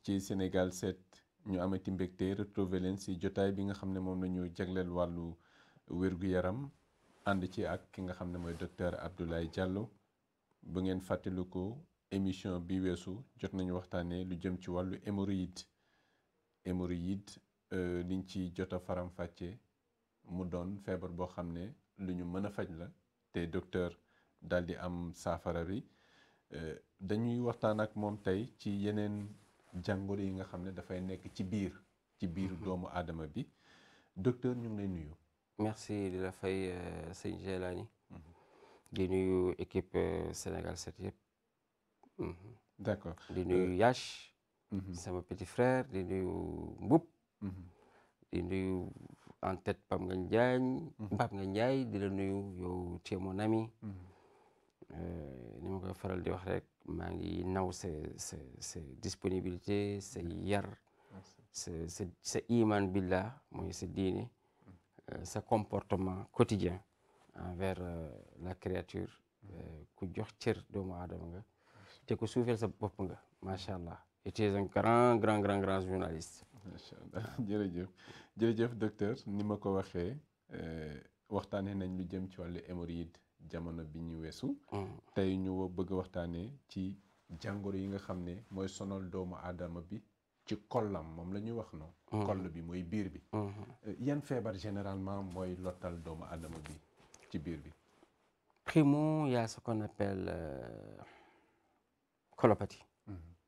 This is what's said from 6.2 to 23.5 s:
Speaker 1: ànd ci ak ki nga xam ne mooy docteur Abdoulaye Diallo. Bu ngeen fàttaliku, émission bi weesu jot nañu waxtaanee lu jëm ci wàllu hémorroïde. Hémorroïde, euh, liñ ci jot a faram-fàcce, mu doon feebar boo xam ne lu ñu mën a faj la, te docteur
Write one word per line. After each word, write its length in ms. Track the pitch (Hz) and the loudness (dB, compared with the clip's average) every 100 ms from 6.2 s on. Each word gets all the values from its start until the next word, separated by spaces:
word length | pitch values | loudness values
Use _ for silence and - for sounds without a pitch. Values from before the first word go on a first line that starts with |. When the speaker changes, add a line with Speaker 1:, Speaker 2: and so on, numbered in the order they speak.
| 92 92 90 107 139 - _ _ _ - - | 2 4 2 -2 -6 -12 _ _ _ -4 0
Speaker 1:
ànd 200 | 98 90 | 2 0
ci 140 | - 87 | -2 -2
ak 260 | 87 - | -2 -6
ki 100 | - | -8
nga 120 | 92 | -6
xam 180 | 90 90 | -4 -4
ne 60 | 87 | -4
mooy 160 | 85 80 | -4 -4
docteur 380 | 87 - 90 85 | -6 -2 -2 0
Abdoulaye 500 | 85 90 85 82 82 | -6 -4 -2 0 -2
Diallo. 320 | - 92 95 113 - _ _ _ _ _ _ | 0 2 0 -2 -10 _ _ _ _ _ _
Bu 180 | - 85 | -4 0
ngeen 200 | 92 92 | 2 0
fàttaliku, 760 | 92 90 - 92 90 92 95 127 - _ _ | 0 0 0 -2 -2 -2 -4 -4 -14 _ _
émission 500 | 98 98 92 101 90 | 2 2 2 -2 -2
bi 200 | 85 95 | 0 2
weesu 340 | 92 87 - 95 131 - | 2 0 -4 -10 -12 -6
jot 160 | 95 | -4
nañu 200 | 95 90 90 | 0 0 -2
waxtaanee 480 | - 92 87 87 92 | -2 -2 0 -2 -2
lu 100 | 90 | -2
jëm 160 | 92 90 | -2 -2
ci 100 | - | -2
wàllu 260 | 90 92 92 - | -2 0 -2 -2
hémorroïde. 560 | 101 98 98 90 - - _ _ _ _ _ _ _ _ _ 92 | 0 2 0 -2 -6 -16 _ _ _ _ _ _ _ _ _ -2
Hémorroïde, 680 | 92 90 87 87 98 101 - _ _ _ | 0 0 0 0 -2 -6 -20 _ _ _
euh, 280 | 95 90 87 | -2 0 0
liñ 220 | 87 92 95 | 0 -2 -2
ci 260 | 101 90 87 | -4 -4 -2
jot 180 | 92 | -2
a 60 | 90 | -2
faram-fàcce, 800 | - 90 90 - 87 - 87 113 _ _ _ _ _ _ 113 | -2 -2 -2 -6 -8 -6 -8 -8 _ _ _ _ _ _ -8
mu 160 | 90 90 | -4 -2
doon 320 | 87 87 101 | -2 -2 -6
feebar 300 | 98 92 90 | -2 -2 -2
boo 160 | 85 90 | -4 -4
xam 240 | - 87 | -2 -4
ne 160 | 85 92 - _ - | -4 -6 -10 _ -6
lu 140 | 95 90 | -2 -2
ñu 100 | 90 | -2
mën 200 | 90 101 | -2 -2
a 40 | |
faj 200 | 101 95 80 | -2 -4 -6
la, 100 | 87 - _ _ _ | -10 -14 _ _ _
te 140 | 87 | -2
docteur 460 | 85 | 0